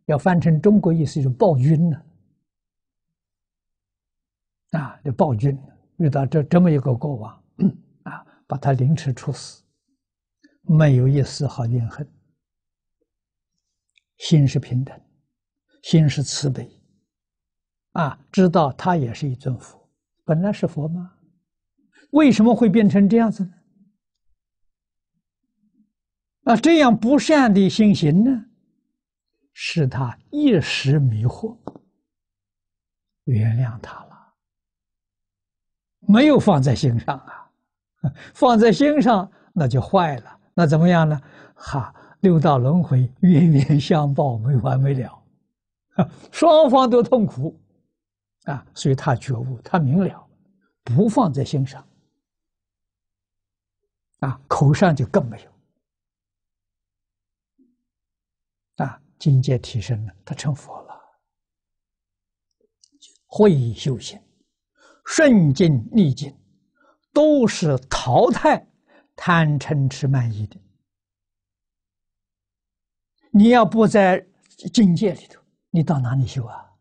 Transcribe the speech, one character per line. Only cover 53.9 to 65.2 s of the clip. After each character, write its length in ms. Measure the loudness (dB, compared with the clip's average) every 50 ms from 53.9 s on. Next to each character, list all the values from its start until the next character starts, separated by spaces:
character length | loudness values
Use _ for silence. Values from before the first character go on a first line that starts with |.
| _ _ _ _ _ -10
啊， 200 | -8 -8 -8 -10 _
口 260 | -8 -2 0 2 2
上 220 | 2 2 2 0 0
就 100 | -2 -4
更 220 | -2 -2 -2 -4 -4
没 140 | -12 -16
有 140 | -20 _ _ _ _ _ _ _ _ _ _ _ _ _ _ _ _ _ _ _ _ _ _ _ _ _ _ _ _ _ _ _ _ _ _ _ _ _ _ _ _ _ _ _ _ _ _ _ _ _ _ _ _ _ _ _ _ _ _ _ _ _ _ _ _ _ _
啊， 260 | -10 -10 -10 -10 -16 _ _ _ -4
境 220 | -2 0 0 2
界 180 | 0 0 -4 -4
提 220 | -6 -8 -10 -10
升 240 | -8 -6 -8 -8 -8
了， 80 | -12 -14 _ _
他 100 | -16 -14
成 200 | -8 -8 -8 -8
佛 260 | -8 -12 -20 -20 -20
了。 360 | -20 -20 -20 -20 _ _ _ _ _ _ _ _ _ _ _ _ _ _ _ _ _ _ _ _ _ _ _ _ _ _ _ _ _ _ _ _ _ _ _ _ _ _ _ _ _ _ _ _ _
会 480 | _ 0 4 4 4 4 2 -2 -4 -6
修 240 | -6 -6 -6 -6 -6
行， 220 | -10 -16 -20 -20 _ _ _ _ _ _ _ _ _ _ _ _ _ _ _ _ -14
顺 480 | -6 0 2